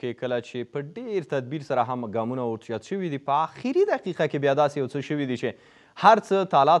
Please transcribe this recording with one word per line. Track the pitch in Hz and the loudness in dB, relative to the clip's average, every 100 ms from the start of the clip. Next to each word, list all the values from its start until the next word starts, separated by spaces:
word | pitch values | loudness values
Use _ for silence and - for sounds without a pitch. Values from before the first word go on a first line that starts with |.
کې | 123 117 | -8 -6
کله | 127 123 - | -4 -6 -6
چې | 123 117 | -10 -8
په | 147 143 220 | -10 -10 -12
ډیر | 247 196 143 | -6 -6 -4
تدبیر | 139 123 156 139 | -6 -4 -10 -2
سره | 123 117 | -2 0
هم | 127 113 113 | -4 -4 -4
ګامونه | 113 131 120 | -4 -4 -4
ورچت | 113 - 110 - | -6 -8 -10 -6
شوي | 196 180 | -6 -6
دي، | 139 139 | -6 -2
په | 143 160 | -2 -2
آخري | - 254 349 415 | -6 -2 2 2
دقیقه | 311 185 170 156 | 0 -4 -2 -2
کې | 147 | 2
بیا | 139 139 | 2 4
داسې | 143 147 | 2 0
یو | 127 | -4
څه | 143 135 | -6 -4
شوي | 147 135 | -4 -2
دي | 120 | -2
چې | 120 - _ _ _ - | -4 -6 _ _ _ 4
هر | 202 220 - | 6 6 4
څه | 196 190 | 0 4
تالا | 147 139 170 | 4 6 6